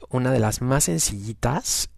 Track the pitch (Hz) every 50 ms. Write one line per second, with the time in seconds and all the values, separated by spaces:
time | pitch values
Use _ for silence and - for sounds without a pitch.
0 | - - - 127 123 127 131 123 110 107 107 - 123 127 135 147 - - 170 165
1 | - - 107 101 98 110 113 - - 117 135 190 - - - - - - -